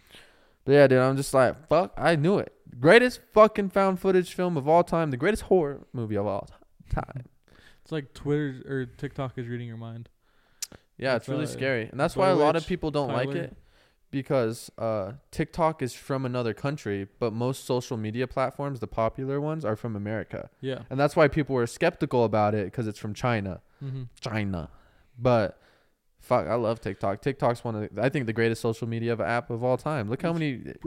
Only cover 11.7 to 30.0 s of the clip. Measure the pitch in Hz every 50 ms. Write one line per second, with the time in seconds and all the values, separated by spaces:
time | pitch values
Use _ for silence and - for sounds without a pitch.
11.7 | 135 120 110 113 - 123 143 170 - - 190 190 185 165 147 147 160 165 156 -
12.7 | 185 165 - 156 143 147 143 127 135 123 131 135 139 170 170 - - - - _
13.7 | _ _ _ _ _ _ _ _ - 139 131 - 147 135 117 110 113 - - -
14.7 | - - 110 113 110 107 95 95 123 143 _ _ - - 160 147 - - 165 160
15.7 | 160 - 135 123 - - - - 143 131 135 123 123 123 120 113 104 - - 139
16.7 | 151 147 - 110 101 98 98 95 _ - 123 113 104 113 120 127 135 - - -
17.7 | 131 123 123 - 131 113 107 107 107 120 131 123 - - 131 127 - - 143 143
18.7 | 139 120 113 101 - - 113 113 - - 135 131 139 143 147 151 156 160 156 104
19.7 | 110 - - 117 110 101 101 104 110 107 92 - - - - - _ _ - 131
20.7 | 131 - 123 - 127 131 143 147 - 180 156 143 - 160 143 - 135 127 120 117
21.7 | - - 180 165 175 - 160 139 - 123 117 110 104 107 104 104 104 107 101 87
22.7 | - - 117 107 101 - - 107 104 - - 123 120 107 98 98 87 - - _
23.7 | _ - 139 139 131 135 127 123 - - - 127 110 110 104 98 95 85 76 76
24.7 | - - - _ _ _ _ _ _ 120 117 127 123 113 104 - - _ _ _
25.7 | _ _ _ _ _ _ _ _ _ _ - - 123 120 90 76 107 123 120 104
26.7 | 117 110 - 104 98 - - 101 95 - - 143 131 - - 120 120 - - 120
27.7 | 113 107 107 - - 98 113 135 - 151 127 107 110 117 117 117 113 - - 117
28.7 | 113 - 123 117 117 113 113 117 117 107 104 80 117 120 - - 120 113 120 127
29.7 | 127 123 - 151 156 143